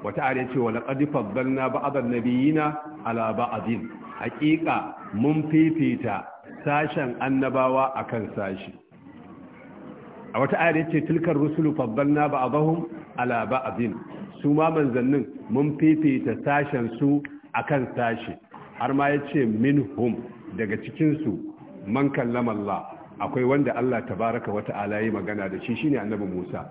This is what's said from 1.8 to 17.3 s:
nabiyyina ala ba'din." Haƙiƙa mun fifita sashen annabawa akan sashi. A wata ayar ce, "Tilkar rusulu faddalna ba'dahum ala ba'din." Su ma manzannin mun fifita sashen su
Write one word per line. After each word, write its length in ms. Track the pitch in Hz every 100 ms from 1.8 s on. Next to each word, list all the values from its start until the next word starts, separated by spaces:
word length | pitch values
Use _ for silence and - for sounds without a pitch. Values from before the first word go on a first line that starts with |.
| 143 135 120
nabiyyina 640 | 120 117 123 139 156 151 151 - - 117
ala 280 | 113 113
ba'din." 560 | 110 120 113 110 110 - - - -
Haƙiƙa 760 | 110 - 151 156 165 120 - - -
mun 300 | 101 135 156 151
fifita 720 | 156 160 160 131 123 120 98 - - - - 147
sashen 500 | 147 151 - 131 120
annabawa 720 | 131 135 135 127 131 131 131 120
akan 340 | 107 117 101 -
sashi. 380 | 98 95 - - _ - - - - - - - - - - - - - -
A 60 | 107
wata 180 | 131 180
ayar 300 | 165 160 160
ce, 100 | 156 147
"Tilkar 280 | 160 165 147
rusulu 380 | 151 151 156 -
faddalna 520 | 123 113 143 147 147
ba'dahum 580 | 135 127 143 156 165 - - - -
ala 280 | 123 120 107
ba'din." 500 | 131 110 95 117 90 - - - -
Su 120 | 143
ma 160 | 147 160
manzannin 540 | 160 143 123 123 143 113 - -
mun 280 | 117 151 147
fifita 580 | 156 156 156 131 127 110
sashen 460 | - 143 143 135 117 113
su 220 | 143 143 143